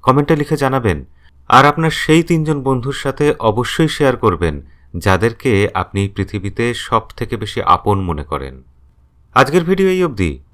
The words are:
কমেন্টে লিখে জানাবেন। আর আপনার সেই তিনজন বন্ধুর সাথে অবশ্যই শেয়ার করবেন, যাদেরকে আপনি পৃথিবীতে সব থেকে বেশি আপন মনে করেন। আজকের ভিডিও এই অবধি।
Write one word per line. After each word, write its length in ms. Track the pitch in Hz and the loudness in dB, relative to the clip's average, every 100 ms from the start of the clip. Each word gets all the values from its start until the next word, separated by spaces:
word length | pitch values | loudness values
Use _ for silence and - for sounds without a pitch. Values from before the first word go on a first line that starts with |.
কমেন্টে 340 | - 131 147 160 | 2 2 2 0
লিখে 220 | 147 143 | 0 -2
জানাবেন। 480 | 135 135 113 78 67 - - _ - | 0 0 0 -2 -6 -20 -20 _ 4
আর 180 | 120 143 | 6 6
আপনার 240 | 147 160 | 2 -2
সেই 340 | - - 160 | -2 2 2
তিনজন 380 | 165 170 151 147 | 4 0 0 -2
বন্ধুর 320 | 131 131 127 | 0 -2 -2
সাথে 400 | 139 139 131 147 147 | -6 -6 0 0 2
অবশ্যই 480 | 110 104 120 - 160 | 0 0 -4 0 -2
শেয়ার 300 | - 143 120 | 2 0 2
করবেন, 440 | 113 85 85 71 - - - 92 | 0 0 -2 -4 -12 -20 -14 -4
যাদেরকে 720 | 98 92 113 113 135 101 104 | 0 2 0 -2 0 2 0
আপনি 360 | 98 90 98 98 | -2 -4 -4 -4
পৃথিবীতে 640 | 98 95 107 98 - 117 | -4 -6 -6 -8 -4 -6
সব 280 | 120 - 113 - - | -6 -2 -2 -2 -12
থেকে 200 | 117 113 | -8 -8
বেশি 240 | 107 - | -8 -6
আপন 380 | - - - 101 | 0 0 2 0
মনে 240 | 92 76 | 0 -6
করেন। 400 | 71 71 67 65 - _ _ _ _ _ _ | -4 -8 -8 -14 -20 _ _ _ _ _ _
আজকের 300 | 127 135 165 | 0 2 2
ভিডিও 240 | 170 190 190 | 0 0 2
এই 160 | 185 | 2
অবধি। 360 | 175 107 87 69 _ | -2 0 -4 -4 _